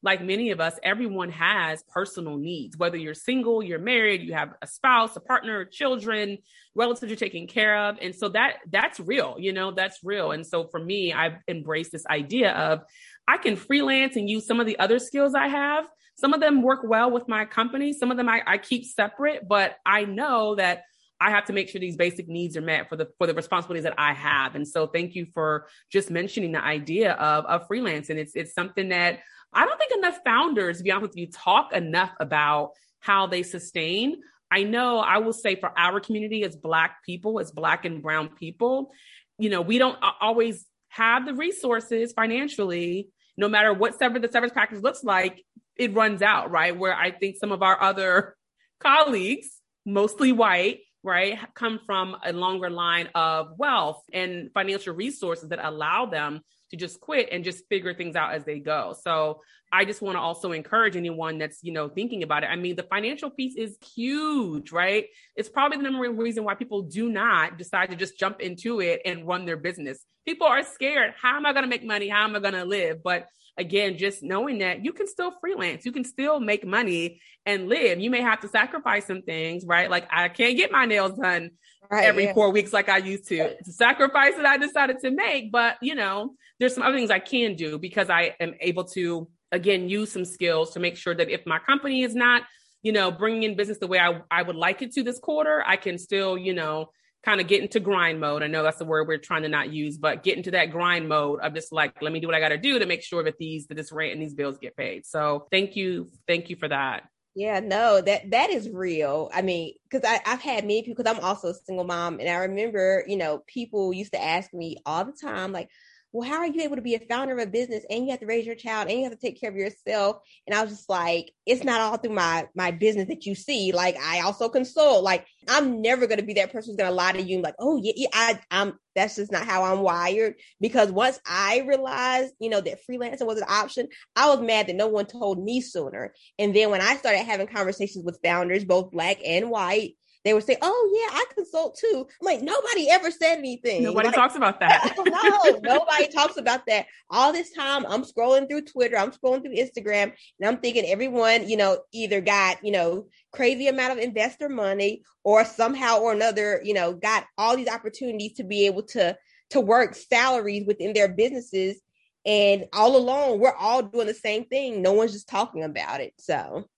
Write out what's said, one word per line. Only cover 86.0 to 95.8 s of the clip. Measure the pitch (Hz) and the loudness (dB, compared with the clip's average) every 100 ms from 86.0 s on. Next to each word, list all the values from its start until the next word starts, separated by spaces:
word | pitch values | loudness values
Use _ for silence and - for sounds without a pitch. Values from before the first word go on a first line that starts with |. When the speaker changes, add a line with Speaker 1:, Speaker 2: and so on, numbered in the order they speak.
| 202 196 226 - _ _ | -2 -2 -6 -12 _ _
Speaker 1:
there's | 254 | 0
some | 254 | 2
other | 247 269 | 0 2
things | 233 | 2
I | 190 | 0
can | 190 262 233 175 | 2 0 0 -2
do | 160 151 | -6 -6
because | 175 208 185 | -6 -2 2
I | 170 170 - | 4 2 -2
am | 170 - | -6 -4
able | 175 175 180 | -4 -2 -4
to, | - 175 170 165 _ _ | -4 -4 -4 -8 _ _
again, | 175 175 196 180 | -2 2 2 0
use | 202 214 | -4 -4
some | 190 180 | -6 -8
skills | - 175 160 160 | -2 0 0 0
to | - | -2
make | 175 175 | -4 -4
sure | - | -6
that | 170 165 | -2 -2
if | 139 - | -2 -4
my | 160 | -4
company | - 277 285 262 | 2 0 2 -2
is | 254 220 | -2 2
not, | 240 240 240 _ _ _ | 4 4 0 _ _ _
you | 220 | -2
know, | 214 185 | 2 0
bringing | 170 214 226 | 0 -2 0
in | 220 196 | -2 -2
business | 208 208 | -4 -4
the | 185 | 0
way | 185 | 2
I, | 175 170 - | 2 2 -2
I | 170 | -2
would | 175 165 | -2 -2
like | 170 190 | -2 -2
it | 247 | -6
to | 277 | -4
this | 240 247 | -4 -4
quarter, | - 302 302 202 | -4 0 2 0
I | - | 2
can | 196 | 0